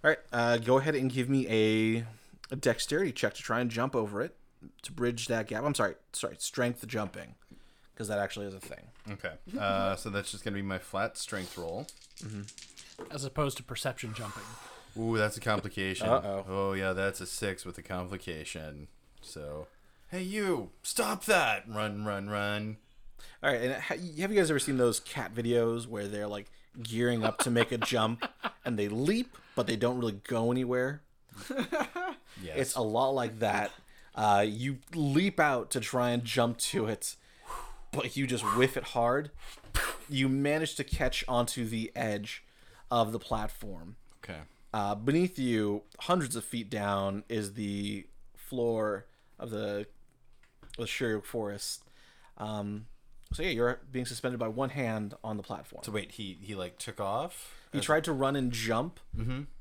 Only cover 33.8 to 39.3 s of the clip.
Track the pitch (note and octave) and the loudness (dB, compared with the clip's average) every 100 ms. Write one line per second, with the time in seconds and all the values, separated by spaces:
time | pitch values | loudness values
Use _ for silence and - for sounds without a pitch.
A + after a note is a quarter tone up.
33.8 | - - - - G#2+ G2+ G#2+ G#2+ C3 C3 | -20 -20 -14 2 6 8 6 2 -4 -4
34.8 | - E3 C#3+ C#3 G3 F#3 D3+ C3 - C3 | -6 0 4 6 4 4 4 4 0 -2
35.8 | A2 B2+ B2 A#2+ A#2 B2+ A#2+ A#2 - - | 0 2 4 2 2 4 4 4 -2 0
36.8 | A2 G#2+ - - - - - - - - | 0 0 -4 -8 -18 -20 -12 -10 -10 -12
37.8 | - - B2+ C3+ C3 B2 A2+ A#2 B2+ C3 | -6 -4 -2 0 0 2 2 6 6 4
38.8 | - B2 A#2 C3 D3+ | -2 2 4 4 0